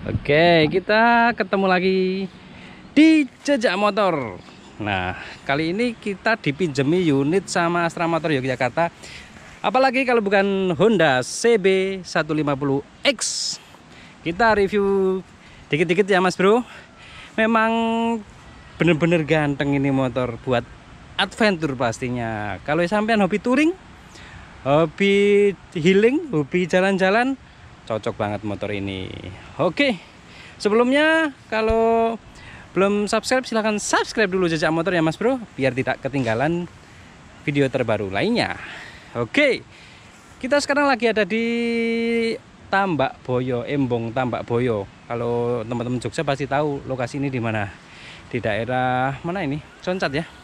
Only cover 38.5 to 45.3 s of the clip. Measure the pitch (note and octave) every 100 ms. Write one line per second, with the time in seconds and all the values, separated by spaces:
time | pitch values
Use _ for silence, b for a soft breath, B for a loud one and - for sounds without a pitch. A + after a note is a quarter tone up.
38.5 | - B B B B B A#2 A#2 - D4
39.5 | G#3+ - B B B B B - - B3
40.5 | C#4+ C#4 C#4+ C#4+ B3 A3+ G#3+ G3 A3 A#3
41.5 | A#3 A#3 A#3 A#3 A#3 A#3 A#3 A3+ - -
42.5 | - - G3 G3 D3+ C3+ - - B2 B2+
43.5 | B2 A2+ C#3+ C3 A#2+ A2+ A#2 B2+ G#2 -
44.5 | A#2+ B2+ G#2+ G2 - - A#2 A#2